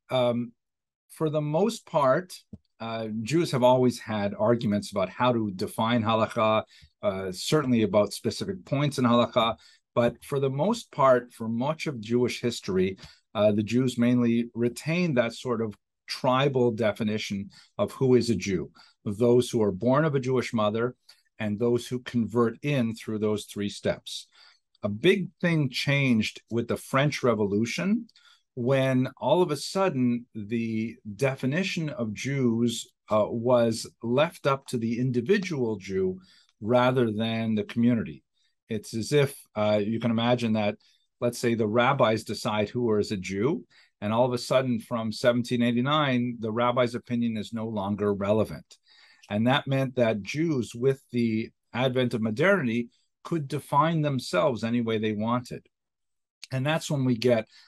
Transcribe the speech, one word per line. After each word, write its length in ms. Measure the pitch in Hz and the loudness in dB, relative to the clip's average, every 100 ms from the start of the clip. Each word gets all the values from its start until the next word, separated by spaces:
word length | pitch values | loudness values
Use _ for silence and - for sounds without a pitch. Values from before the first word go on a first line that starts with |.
| - | -4
um, 400 | 127 123 120 120 - _ _ _ _ _ | 0 0 0 -4 -12 _ _ _ _ _
for 200 | - 160 | -4 -2
the 120 | 151 | -2
most 440 | 151 156 214 226 - | 0 0 0 -2 -4
part, 480 | 160 135 143 185 - _ - _ - | 2 4 2 0 -12 _ -20 _ -14
uh, 280 | 113 113 110 107 | -10 -6 -6 -6
Jews 300 | 110 156 160 | 0 0 2
have 120 | 135 | 4
always 340 | 123 127 127 117 | 4 6 4 0
had 340 | - 110 101 101 | -4 -4 -4 0
arguments 540 | 110 120 117 104 98 | 2 2 0 -2 -2
about 180 | 101 92 | -4 -4
how 220 | - 123 | 0 0
to 200 | 117 107 | 0 -2
define 520 | 92 101 - 113 120 | -4 -6 -2 0 0
halakha, 600 | 107 110 110 - 110 110 - - - _ | 2 0 0 2 2 2 -2 -10 -20 _
uh, 300 | 104 95 95 | -4 -2 -6
certainly 520 | 90 - 156 131 120 | -8 -2 0 2 2
about 300 | 107 104 101 | 4 2 0
specific 520 | - 113 - 98 95 - | -2 -6 -4 -6 -8 -4
points 320 | 139 147 139 | -2 0 0
in 80 | 123 | 2
halakha. 500 | 120 117 - 113 110 - _ _ - | 4 2 2 0 -2 -10 _ _ 0
But 260 | 120 120 | 0 -2
for 160 | - 139 | -6 -2
the 100 | 135 | -2
most 420 | 135 180 233 - | 0 -2 -2 -4
part, 400 | - 135 123 120 | 2 4 4 2
for 160 | - 113 | -8 -6
much 380 | 113 135 156 - | -2 -2 -4 -6
of 160 | 127 | -8
Jewish 400 | 104 120 123 - | -2 0 2 0
history, 560 | 120 113 - 95 92 95 - - _ 110 | -4 -4 -2 0 0 -2 -14 -20 _ 0
uh, 160 | 104 | 2
the 120 | 104 | 2
Jews 340 | 104 117 131 120 | 2 0 0 2
mainly 520 | 120 123 120 117 117 113 | 2 4 2 2 -2 -2
retained 600 | 120 120 147 165 175 123 | -4 -2 -4 -2 0 0
that 160 | 117 | 0
sort 280 | - 127 113 | -4 -4 -4
of 140 | 113 101 _ _ - | -4 -8 _ _ -14
tribal 640 | - 135 127 139 131 120 | -4 0 2 2 2 2
definition 800 | 110 110 101 107 107 - 98 101 - - - | 2 0 0 -2 -4 -4 -6 -8 -14 -14 -4
of 140 | 104 | -4
who 240 | - 131 123 | 0 4 4
is 140 | 117 | 4
a 40 | 117 | -2
Jew, 360 | 104 90 69 - - _ 110 | -2 -4 -6 -14 -20 _ -8
those 440 | 101 120 123 120 | 0 4 4 2
who 120 | 120 | 0
are 100 | 104 | 0
born 320 | 92 113 135 | 0 0 2
of 120 | 160 139 | 2 0
a 40 | |
Jewish 320 | 123 127 117 | -2 -2 -2
mother 440 | 117 104 110 123 127 _ - _ - | -2 0 0 -4 -6 _ -20 _ -8
and 220 | 107 104 | -6 -2
those 280 | 120 120 - | 0 0 -2
who 120 | 127 | -8
convert 580 | 127 123 107 117 117 113 | -4 -4 -2 0 0 0
in 320 | 147 143 113 113 | -2 -2 -2 -4
through 240 | - 107 | -8 -4
those 260 | 107 104 - | -2 -2 -6
three 240 | - 101 | -6 -6
steps. 580 | - 101 85 - - - _ - _ _ _ | -4 -4 -4 -8 -14 -16 _ -20 _ _ _
A 80 | 107 | -8
big 400 | 104 160 202 170 - | 0 2 2 -2 -4
thing 300 | 175 160 139 | 0 2 0
changed 720 | - - 139 135 113 107 - - | -2 0 2 4 2 0 -6 -6
with 180 | 117 120 | -4 -2
the 100 | 101 | -4
French 460 | - 135 147 - | -2 0 0 2
Revolution 840 | 127 107 104 101 117 - 175 226 233 _ _ _ _ - | 0 2 2 0 0 -2 0 -2 -4 _ _ _ _ -4
when 520 | 120 135 131 127 131 - | 0 2 2 2 0 -2
all 240 | 117 170 | 0 2
of 80 | 175 | 2
a 80 | 147 | -2
sudden 720 | - 190 190 135 123 120 120 113 | -4 -2 0 2 0 0 -6 -12
the 600 | 101 117 113 110 117 117 - 101 | -6 -4 -2 -2 -4 -8 -14 -4
definition 720 | 135 131 127 156 190 185 156 | -2 -2 -4 -2 -2 -4 -6
of 240 | 131 113 | -4 -6
Jews, 720 | 98 123 139 123 113 120 117 - _ - | -6 -6 -2 0 2 0 -2 -10 _ -2
uh, 160 | 107 98 | 0 0
was 600 | 113 117 123 117 117 - - | -2 2 4 2 0 -8 -10
left 420 | 117 123 165 - 143 | -2 0 0 -2 -2
up 220 | 135 - | -2 -4
to 100 | 127 | -4
the 220 | 113 117 | -4 -2
individual 800 | 131 123 120 214 180 151 117 107 | -2 0 2 0 0 -4 -4 -4
Jew 420 | 92 95 95 - - _ _ _ | -6 -2 -2 -4 -12 _ _ _
rather 500 | 104 123 123 131 117 | 0 4 4 2 0
than 440 | 107 113 113 113 107 | 0 -2 -2 -2 -2
the 80 | |
community. 600 | 101 120 117 120 90 71 _ _ _ _ - | -2 2 2 2 -2 -10 _ _ _ _ -8
It's 240 | 110 - | -8 -6
as 180 | 113 104 | -8 0
if, 240 | 143 139 - - - | 2 2 -2 -10 -2
uh, 260 | 107 107 | 2 2
you 160 | 104 113 | 0 -2
can 120 | 117 | -2
imagine 420 | 113 117 123 117 | 0 2 0 0
that, 220 | 110 104 104 _ _ _ _ | 0 0 -4 _ _ _ _
let's 200 | 120 120 | -4 -2
say, 160 | 123 113 | 0 0
the 120 | 110 | 0
rabbis 560 | 113 120 139 120 110 - | 2 2 4 2 2 -2
decide 440 | 107 123 107 104 | -6 -4 -2 -2
who 260 | 123 120 107 | -2 0 0
is 140 | 98 | 0
a 60 | 107 | -4
Jew, 480 | 90 98 120 208 - _ _ _ | -6 -2 0 -2 -8 _ _ _
and 120 | 104 | -2
all 120 | 113 127 | 0 0
of 80 | |
a 40 | 123 | 0
sudden 420 | - 131 131 117 | 0 0 2 -2
from 320 | - 120 113 | -4 -6 -6
seventeen 520 | 107 123 120 113 123 | 0 2 2 0 0
eighty-nine, 720 | 120 120 131 151 147 123 123 117 | 4 4 4 2 4 2 0 -2
the 120 | 110 | -2
rabbi's 420 | 110 120 123 120 | 2 4 4 2
opinion 440 | 117 - 120 117 110 | 0 -4 -2 0 -2
is 160 | 101 | -6
no 140 | 113 110 | -6 -6
longer 460 | 110 98 104 104 | -4 -2 0 2
relevant. 640 | 101 98 110 101 76 - - _ _ - _ - | 2 2 2 2 -4 -16 -20 _ _ -20 _ -6
And 160 | 104 117 | 0 2
that 180 | 139 - | 2 2
meant 300 | 135 135 127 | -2 0 0
that 260 | 117 107 | 0 0
Jews, 540 | 92 147 165 139 107 117 | -4 -2 0 0 -2 -2
with 260 | 131 135 _ | 0 0 _
the 380 | 123 117 110 117 - _ | -2 0 0 -4 -10 _
advent 400 | - 135 127 127 | -2 0 0 0
of 80 | 117 | 0
modernity, 680 | 110 107 170 196 123 117 117 _ _ _ | -2 0 2 2 0 -2 -4 _ _ _
could 240 | - 170 135 | -6 -6 -4
define 540 | 143 - 190 165 165 | -8 -2 0 2 2
themselves 640 | 147 131 - 180 160 113 | 0 -2 -2 0 0 0
any 180 | 113 120 | -2 0
way 180 | 113 110 | 0 0
they 140 | 110 | -2
wanted. 520 | 104 110 123 127 69 - _ _ _ _ _ _ _ - | -2 -2 -2 -4 -12 -14 _ _ _ _ _ _ _ -8
And 120 | 135 | -4
that's 280 | 131 160 - | -2 -2 -2
when 120 | 151 | 0
we 140 | 127 117 | 0 2
get 300 | 123 113 - - | 4 2 0 -10